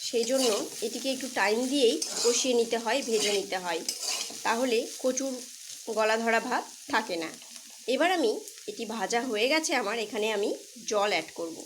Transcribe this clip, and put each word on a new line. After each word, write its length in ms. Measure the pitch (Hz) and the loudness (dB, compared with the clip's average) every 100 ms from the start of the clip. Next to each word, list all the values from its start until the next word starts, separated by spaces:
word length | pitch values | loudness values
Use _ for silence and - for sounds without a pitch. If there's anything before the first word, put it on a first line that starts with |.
| - | 0
সেই 180 | 240 233 | 0 2
জন্য 200 | 269 254 214 311 - 226 | 2 4 2 -2 -4 -6
এটিকে 220 | 233 262 | -2 -2
একটু 140 | 262 269 - | -2 -2 2
টাইম 180 | 202 220 254 | 2 4 2
দিয়েই 240 | 285 240 294 - - | 6 6 4 -2 0
কষিয়ে 300 | 233 240 262 240 | 2 2 4 4
নিতে 160 | 226 226 | 2 0
হয়, 160 | 226 262 240 | 0 0 2
ভেজে 240 | 220 208 202 | 2 2 0
নিতে 180 | 196 185 | 0 -4
হয়, 160 | 180 165 - - - - - - - | -2 -4 -4 -4 -4 -4 -6 -4 -2
তাহলে 320 | 226 262 226 - - | 2 2 2 0 -2
কচুর 300 | 254 262 269 254 - - - - - 214 | 0 0 -4 -6 -10 -14 -14 -12 -6 0
গলা 200 | 214 220 | 2 2
ধরা 180 | 226 226 240 | 4 2 2
ভাব 140 | 262 - - - | -2 -2 -14 -2
থাকে 240 | 240 220 170 | 0 0 -4
না। 80 | 160 - - - - - - | -4 -8 -16 -16 -16 -10 -2
এবার 160 | 262 339 359 | 2 4 4
আমি, 140 | 240 277 - - - | 2 0 -6 -12 -10
এটি 140 | 202 220 220 | -8 -6 -4
ভাজা 240 | 190 233 254 | 0 0 0
হয়ে 160 | 208 247 | 0 4
গেছে 200 | 311 311 277 | 4 2 0
আমার, 140 | 202 233 208 | 0 -2 -2
এখানে 200 | 214 220 208 | -2 0 2
আমি 140 | 220 - - - 226 | 0 -2 -8 -12 -2
জল 200 | 208 208 | 2 4
অ্যাড 140 | 175 160 - | 2 -2 -8
করব। 180 | 170 170 | -8 -10